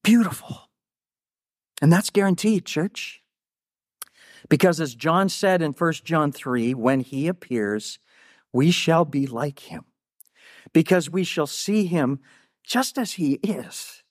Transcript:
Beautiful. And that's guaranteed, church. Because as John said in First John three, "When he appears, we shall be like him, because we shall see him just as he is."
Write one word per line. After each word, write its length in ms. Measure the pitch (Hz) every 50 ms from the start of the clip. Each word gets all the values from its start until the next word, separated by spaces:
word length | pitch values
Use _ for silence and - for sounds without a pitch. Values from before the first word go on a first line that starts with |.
| -
Beautiful. 600 | 208 226 240 226 170 131 - - - - - _ _ _ _ _ _ _ _ _ _ _ _ _ _ _ _ _ _ _ _ _ _ _ -
And 100 | 143 151
that's 180 | 175 185 - -
guaranteed, 540 | _ 202 196 196 180 - - 214 220 185 -
church. 580 | - - 151 165 202 _ - - - - _ _ _ _ _ _ _ _ _ _ _ _ _ _ _ _ _ - _ _ _ - - - - -
Because 320 | - 156 143 - 185 170 147
as 160 | 160 135 117
John 320 | 117 135 160 165 180 196
said 340 | 190 - - - 190 185 180
in 120 | 165 147 135
First 320 | - 170 165 160 - _
John 260 | - 165 160 151 143
three, 420 | 139 - - 135 123 120 113 120 131
"When 280 | 127 110 127 135 135
he 260 | 123 - - 135 147
appears, 720 | 170 185 175 - - 123 113 104 101 104 107 - - - - _ _ _ _ _ _ _ _ _ _ -
we 180 | 123 143 170
shall 320 | 175 - - 165 165 165 170
be 240 | 147 139 143 139
like 320 | 135 120 117 139 147 139 -
him, 240 | - - - 160 - _ _ _ _ _ _ _ - _ _ _ _ - - - _ -
because 380 | _ 160 160 - 185 180 156 170
we 160 | 147 190 185
shall 200 | - - 175 151
see 420 | 139 - - - - 208 214 202
him 340 | 170 180 170 139 123 143 139 _ _ _ _ _ _ _ _ _
just 340 | - - 240 262 - -
as 160 | 277 233 185 -
he 200 | - 165 139 139 - -
is." 580 | 196 196 120 90 85 - - - - - - _ _